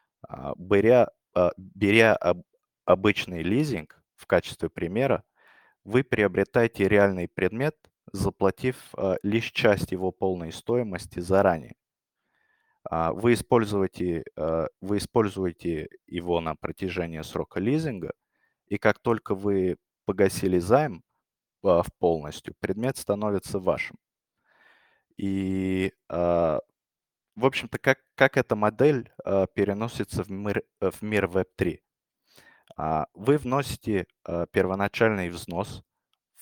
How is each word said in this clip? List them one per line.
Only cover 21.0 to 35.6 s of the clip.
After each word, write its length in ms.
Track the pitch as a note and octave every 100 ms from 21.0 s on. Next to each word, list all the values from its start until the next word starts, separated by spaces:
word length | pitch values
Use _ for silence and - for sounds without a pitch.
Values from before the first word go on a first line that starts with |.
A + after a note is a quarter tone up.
| _ _ _ _ _ _
а, 200 | G2 E2+
в 60 | F2 -
полностью, 560 | F2 D#2+ D2+ - - -
предмет 380 | - G2 B2 -
становится 640 | - G#2 G#2+ G2 - G2+
вашим. 380 | F#2 D2 - - _ _ _ _ _ _ _ _ _ _ _ -
И, 760 | G2 G2 F#2+ F#2+ F#2+ F#2 F#2+ - -
а, 500 | E2 F2 E2+ E2 D2 - _ _ _ _ _ _ -
в 100 | C3
общем-то, 340 | - A#2 -
как, 200 | - C3+ _ -
как 220 | C3+ -
эта 180 | - G#2+
модель, 560 | G#2+ G#2+ C#3 C#3 - - -
а, 220 | G2 F#2
переносится 760 | - G2+ G2+ A#2 - G#2 -
в 80 | F#2
мир, 320 | F#2+ G#2 G2 - -
э, 100 | F#2+
в 100 | -
мир 240 | G#2+ G#2+ F#2
веб 220 | F#2 F2+ -
три? 260 | F2+ D#2+ _ _ _ _ _ _ - _ _ -
А, 300 | D2+ D#2+ -
вы 240 | - G#2+ D3
вносите, 720 | B2+ C3+ C3+ - - G2+ F2 _ -
а, 220 | E2+ E2
первоначальный 800 | - F#2 F#2+ G2+ - A2+ G#2 F2
взнос 540 | F2 - E2+